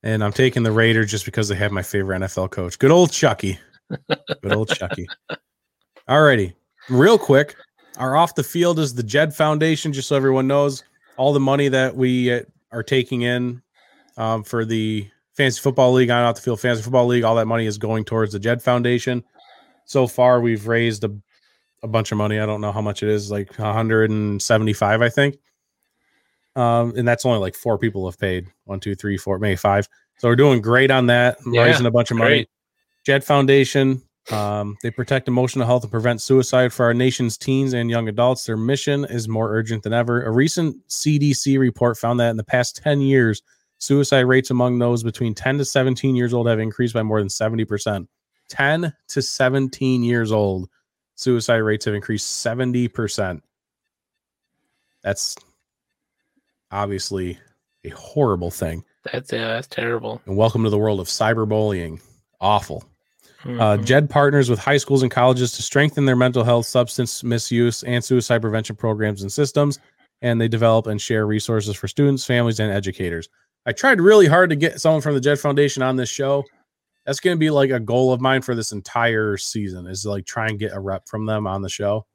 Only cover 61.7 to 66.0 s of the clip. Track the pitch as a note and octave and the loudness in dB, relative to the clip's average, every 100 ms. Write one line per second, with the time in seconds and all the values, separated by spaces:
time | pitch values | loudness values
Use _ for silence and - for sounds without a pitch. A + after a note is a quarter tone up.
61.7 | F#2+ E2+ D#2+ _ _ _ _ F#2+ G#2 - | -2 -6 -12 _ _ _ _ 0 0 -2
62.7 | D#2 - _ _ _ _ _ C3+ A#2+ A2 | -14 -14 _ _ _ _ _ -12 -2 2
63.7 | G#2 A2 C3 D3+ D3+ C#3+ C#3+ B2+ A2+ - | 2 2 2 2 2 2 2 2 0 2
64.7 | C#3+ - C#3 C3 - B2 B2 B2 - - | 0 2 0 0 2 2 2 -2 -4 -4
65.7 | C#3 D3+ D3 | 0 0 2